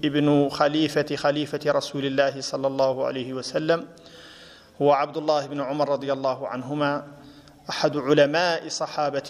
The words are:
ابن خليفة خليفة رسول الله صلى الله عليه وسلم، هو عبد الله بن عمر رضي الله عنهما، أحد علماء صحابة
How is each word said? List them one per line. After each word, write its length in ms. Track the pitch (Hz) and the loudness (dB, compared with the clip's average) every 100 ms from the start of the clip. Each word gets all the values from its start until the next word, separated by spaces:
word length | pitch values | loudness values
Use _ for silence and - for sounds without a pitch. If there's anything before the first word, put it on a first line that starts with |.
ابن 460 | 151 143 147 147 143 | -2 2 4 4 4
خليفة 680 | - 147 156 151 151 147 143 | 2 2 2 0 0 -2 0
خليفة 440 | 147 147 143 147 147 | 0 0 -2 -2 0
رسول 380 | 143 - 143 135 | 0 -2 -4 0
الله 360 | 135 139 135 | 2 2 0
صلى 260 | 127 139 135 | -6 -4 -2
الله 380 | 135 135 131 131 | 2 0 0 -2
عليه 280 | 135 127 | -4 -6
وسلم، 540 | 131 - 156 156 165 - - - - - - - - - - | -8 -6 -2 0 0 -2 -20 -20 -20 -20 -20 -20 -20 -18 0
هو 100 | 143 | 4
عبد 260 | 139 147 151 | 4 2 -2
الله 280 | 151 151 135 | 0 0 -2
بن 160 | 143 | -6
عمر 280 | 131 147 143 | -4 -2 0
رضي 240 | 135 139 | 0 -2
الله 340 | 135 135 127 123 | -2 -2 -2 -6
عنهما، 600 | 123 127 147 143 143 - - - - - - - | -8 -6 -2 0 -2 -6 -18 -20 -20 -20 -16 -10
أحد 280 | - - 143 | -2 0 0
علماء 680 | 131 147 143 160 175 165 156 | 2 6 6 4 2 0 -4
صحابة 540 | - 156 - 147 139 - | -6 -6 -2 -2 -2 -4